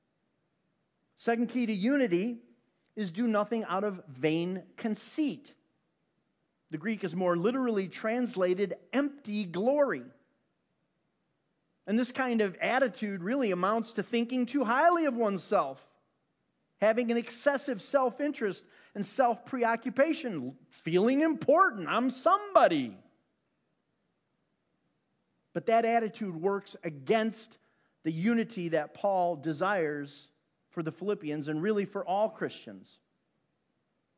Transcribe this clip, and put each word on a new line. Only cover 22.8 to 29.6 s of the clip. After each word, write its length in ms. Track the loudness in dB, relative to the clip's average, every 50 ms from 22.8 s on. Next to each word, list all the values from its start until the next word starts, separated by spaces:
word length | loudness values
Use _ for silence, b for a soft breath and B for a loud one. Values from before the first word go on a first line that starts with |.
| -2 -4 -6 -12 -20 _ _ _ _ _ _ _ _ _ _ _ _ _ _ _ _ _ _ _ _ _ _ _ _ _ _ _ _ _ _ _ _ _ _ _ _ _ _ _ _ _ _ _ _ _ _ _ _ _ -10
But 140 | -6 0
that 180 | 2 4 4 4
attitude 500 | 4 4 2 2 0 -4 -6 -6 -6 -4
works 420 | -2 0 0 0 -2 -4 -8 -14 -10 -10
against 760 | -10 -10 -6 0 2 2 2 2 0 -2 -6 -12 -20 -20 _ _ _ _ _ _ _ _ _ -6
the 100 | -4 -2
unity 580 | 0 2 2 2 2 0 -2 -4 -6 -4 -2
that 240 | -2 -2 -2 -4 -6
Paul 420 | -4 -2 0 2 2 2 2 0
desires 920 | -2 -2 -4 -2 0